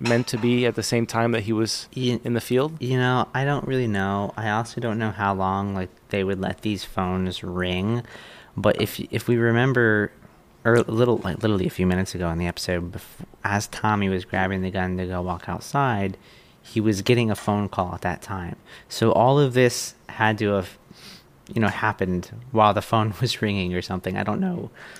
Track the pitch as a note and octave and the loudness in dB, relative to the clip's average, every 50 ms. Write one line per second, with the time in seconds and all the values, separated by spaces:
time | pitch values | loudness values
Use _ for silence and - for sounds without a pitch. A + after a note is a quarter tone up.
0 | C3 A#2 A#2 A#2+ B2 - - A2+ A2+ A#2+ B2 B2 B2 A#2 A2 - A2 - B2 A#2 | -2 2 2 2 2 0 -4 0 2 2 2 4 2 0 0 -2 -2 0 0 0
1 | A2+ G#2+ - A2+ A#2 A#2 A#2 A2 G2+ G#2+ A2+ G#2+ A2 G#2+ - - - - - C3 | 0 0 0 0 0 2 0 0 0 0 0 0 0 0 -2 -6 -8 -10 -8 -2
2 | B2+ B2 B2 A2+ - A#2+ A#2+ A2+ - - B2 B2+ C#3 D#3 D#3+ D3+ - B2 C3 B2+ | -2 0 0 0 -2 -2 -4 -2 -2 0 2 2 2 0 -2 -6 -4 0 0 2
3 | B2+ B2+ B2+ B2 - - - C3 C3+ C#3+ D3 B2+ - - C3+ C3 B2 A2+ G#2 G2 | 2 2 2 2 0 0 -2 -2 0 0 0 -2 -2 -2 -2 0 0 0 0 0
4 | F#2+ G2 G2 G2+ G2+ - - G#2+ A2 G#2+ G#2 A2 A#2 - - B2 B2 A#2 G#2 A2+ | 0 0 0 -2 -2 -4 -4 -4 -2 -2 0 -2 -2 -4 -6 -6 -4 -4 -2 -2
5 | A2+ A2 G2 G#2 G#2 G2 G2 F#2+ F#2+ F#2+ F#2+ G2 G2 G2+ G2 F#2+ F#2 F2+ - - | -2 -4 -2 -2 0 0 0 2 0 0 0 0 -2 -2 -2 -4 -4 -6 -10 -16
6 | _ - - G2+ F#2+ F#2+ G2 F#2 F#2+ - - - - G#2+ G#2 F#2 - - - A2 | _ -4 -2 -2 0 0 -2 -2 -2 -4 -4 -4 -4 -4 -4 -4 -6 -6 -4 -2
7 | F#2+ F2+ F#2 F#2 F#2 F#2 F2+ - - F#2 F2+ F2+ F2+ F2+ F2+ F2+ F#2+ G#2+ A#2 A#2+ | -2 0 0 0 -2 -2 -4 -6 -8 -6 -4 -2 -2 -2 0 0 0 0 0 -2
8 | A#2 - - - - - - - - - - - G2+ G#2 - - G#2+ - - - | -4 -8 -16 -20 -20 -20 -20 -20 -20 -12 -8 0 2 2 4 2 0 -2 -2 -8
9 | - - - A2 - - A#2+ A#2 A#2 A#2 A#2 A#2 B2 C3+ C3 B2 A#2+ A2+ G#2+ G#2 | -10 -6 -6 -4 0 2 2 4 4 4 4 4 4 4 4 4 4 4 4 4
10 | G#2 - - - - - - - _ _ _ _ - A#2 A#2 A#2+ A#2 - A2+ A2 | 2 0 -4 -12 -20 -20 -20 -20 _ _ _ _ 2 4 4 4 4 2 2 2
11 | B2 A#2+ A2+ - - F#2+ E2 - A2+ A2 G#2 F#2+ F2+ F2 - - F#2 F#2 F2+ F#2 | 4 4 2 0 0 -4 -6 -2 0 2 2 2 0 -2 0 0 0 2 2 2
12 | F#2+ - - F2 F2+ E2+ E2 E2 F2 F2 - - - - F2+ F2 F2 F2 F#2+ - | 0 -2 -4 -4 -2 -2 -2 -2 -2 -4 -4 -4 -4 -2 -2 -2 -2 -6 -10 -12
13 | - - - - - - - - - G#2 G2+ G2+ - - - - - A2 G#2+ G2+ | -14 -16 -16 -18 -18 -18 -16 -8 -4 -2 0 0 -2 -4 -8 -2 0 2 2 2
14 | G2+ F#2+ F#2+ F#2 F2+ - - F#2+ F#2+ F#2+ G2 F#2+ F#2 F#2 F#2+ F#2+ F#2 F#2 F#2 F#2 | 2 0 0 -2 -4 -4 -2 -2 0 0 0 -2 -4 -4 -2 -2 -2 -2 -2 -4
15 | F#2 F2+ F#2 F2+ F2 F2+ F2 F2 - - F2 F2 - - - C#3 C#3 C3 A2+ G2+ | -4 -4 -4 -4 -4 -4 -6 -6 -6 -8 -8 -8 -8 -4 -2 0 0 0 0 0
16 | G2 F#2+ F#2 - - - - - - - _ _ - - - A2+ G#2 A2 G#2 F#2+ | -2 -2 -4 -6 -14 -20 -20 -20 -20 -20 _ _ -16 -6 -2 0 2 2 2 0
17 | - - A#2+ A#2+ A#2+ A2 G#2 - - - G#2 G#2 G#2 F#2+ - - F#2 F2 E2+ F2+ | 2 2 2 4 4 0 -2 -2 -2 -2 0 0 0 -2 -2 -2 -4 -4 -4 -6
18 | - F#2 F2 - - - G2+ F#2+ F2 E2+ - - - - - - - - - - | -4 -6 -6 -6 -8 -8 -8 -8 -6 -8 -10 -12 -14 -20 -20 -20 -18 -12 -4 0
19 | A#2 A2+ - - A2+ B2+ C#3 D3 D3 C3 A#2+ B2+ B2+ B2 A#2+ - - - - _ | 2 4 6 6 6 6 6 4 4 4 4 6 4 4 4 0 -8 -8 -12 _
20 | _ - - - A#2 G#2+ A2 G#2 G#2+ G2+ G2+ G2 F2+ - - - - - - - | _ -14 -4 0 2 2 2 2 0 0 2 0 -2 -4 -10 -20 -20 -20 -20 -20
21 | - - - - - _ _ _ _ - G2+ A#2 A2 G2 - - - G#2+ G#2 - | -20 -20 -20 -20 -20 _ _ _ _ -6 -2 0 0 0 0 0 0 -2 0 0
22 | G2 F#2 F2+ F2+ F2 - G#2+ A2+ A#2+ - - A2 G#2+ G#2 G2 G#2 - - - A2 | -2 -2 0 -2 -4 -6 -12 -16 -12 -2 2 4 6 6 6 2 0 2 2 2
23 | G#2+ G#2+ G2 - B2 A#2 - - A2+ G#2 G2+ G2+ F#2 F2+ F2+ F2+ F2+ - G2 F#2 | 2 2 0 -2 -2 -2 -2 0 0 0 0 0 0 -2 -2 -2 -4 -4 -6 -4
24 | - F#2 F#2 G2+ G2 G#2+ G#2 - F#3+ F#3 F3+ - G#2 A2+ - - - - - - | -4 -4 -4 -2 -2 -2 -2 -2 -2 -2 -2 -4 -8 -10 -12 -16 -20 -20 -20 -20